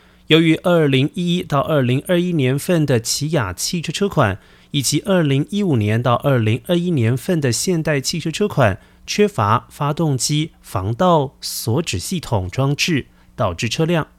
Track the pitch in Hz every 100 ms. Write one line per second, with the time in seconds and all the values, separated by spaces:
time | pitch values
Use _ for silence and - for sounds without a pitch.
0 | _ _ - 160 165 156 185 170 147 135
1 | 143 185 175 175 - 143 - 151 123 131
2 | - 175 180 170 127 143 - 170 143 120
3 | - - 156 160 95 87 - 175 151 -
4 | 202 160 107 95 - - _ 143 123 147
5 | - 185 151 135 - 202 196 123 104 113
6 | 123 120 143 127 107 120 - 175 180 151
7 | 113 127 - 170 139 113 185 170 160 143
8 | - 170 165 - 208 160 110 95 - _
9 | - - 208 - 104 113 - - 147 151
10 | 160 131 - 151 156 - - 98 95 117
11 | 185 165 131 - - - 120 131 170 90
12 | - 180 - 104 90 - 139 143 - 147
13 | - _ _ - 104 82 113 - 160 165
14 | -